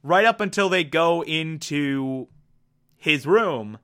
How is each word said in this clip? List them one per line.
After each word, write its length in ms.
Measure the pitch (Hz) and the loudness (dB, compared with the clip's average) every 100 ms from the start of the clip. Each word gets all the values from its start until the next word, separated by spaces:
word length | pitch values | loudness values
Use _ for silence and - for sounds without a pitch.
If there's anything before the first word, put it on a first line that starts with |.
right 220 | 139 185 | 2 4
up 160 | 226 226 | 4 2
until 280 | 202 - 196 | -4 0 2
they 160 | 185 | 0
go 380 | 151 160 170 170 | 0 2 2 2
into 1040 | 160 160 160 156 - 143 143 139 135 131 123 _ _ _ _ _ _ _ | 0 -4 -4 -8 -6 -4 -2 -2 -4 -6 -10 _ _ _ _ _ _ _
his 300 | - 151 139 | -2 0 2
room 520 | 214 208 135 104 104 | 2 2 -4 -8 -14